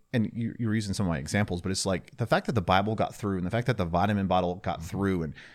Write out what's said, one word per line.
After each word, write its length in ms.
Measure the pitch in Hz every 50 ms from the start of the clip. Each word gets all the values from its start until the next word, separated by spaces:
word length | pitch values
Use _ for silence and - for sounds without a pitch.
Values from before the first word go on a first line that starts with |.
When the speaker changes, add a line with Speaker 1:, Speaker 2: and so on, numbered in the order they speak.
| _ _ -
Speaker 1:
and 160 | 120 107 -
you, 220 | - 117 113 - - -
you're 160 | 120 110 104
using 180 | 113 104 98 95
some 140 | - 104 87
of 20 |
my 80 | 82 71
examples, 420 | 69 - - 101 104 - 92 87
but 120 | - 92
it's 160 | 95 - - 98
like 280 | 95 87 - - - -
the 100 | 117 -
fact 180 | 156 190 -
that 80 | - 143
the 80 | 107
Bible 320 | 85 92 92 95 98 107 110
got 220 | 101 95 - -
through 220 | - - 101 98 92
and 80 | 87
the 40 | 90
fact 140 | 110 117 120
that 120 | 135 127 -
the 80 | 90
vitamin 420 | 82 85 87 95 104 107 101 95 87
bottle 300 | 92 92 92 87 90 95
got 200 | - 95 80 80
Speaker 2:
Mm-hmm. 100 | 82 82
Speaker 1:
through 340 | - 92 98 98 95 87 80
and, 100 | 76 73 - - -